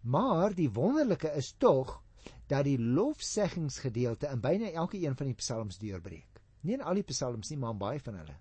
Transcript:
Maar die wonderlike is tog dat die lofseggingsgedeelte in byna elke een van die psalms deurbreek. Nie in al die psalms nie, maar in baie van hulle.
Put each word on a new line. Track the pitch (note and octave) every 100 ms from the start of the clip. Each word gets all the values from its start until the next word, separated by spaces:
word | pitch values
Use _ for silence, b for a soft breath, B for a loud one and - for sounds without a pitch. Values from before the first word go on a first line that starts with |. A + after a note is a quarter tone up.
Maar | A#2 C#3 C4 E3+ G3+
die | F3 D3+
wonderlike | G#2 D3+ D4+ C#4 F3 D#3+ D3
is | B2+ -
tog | B3 C#3 C3 - - B B B -
dat | C#3 C#3
die | C3+
lofseggingsgedeelte | A#2 C3+ C4 D4+ - - G3 F3+ D3+ - C3 A2+ B2 A2+ D3
in | B2+
byna | B2 F#3+ A3+
elke | E3 F3 G3+
een | D#3+ C3
van | C#3
die | A#2+
psalms | - A2+ G#2+ F#2
deurbreek. | G#2+ F#2 E2+ D#2+ - - - -
Nie | D#3 C4
in | B3+
al | F#3+
die | G3
psalms | C3+ C3 A#2 -
nie, | D3+
maar | A#2
in | G#2+
baie | G2+ C#3+
van | B2 G2
hulle. | D#2 D2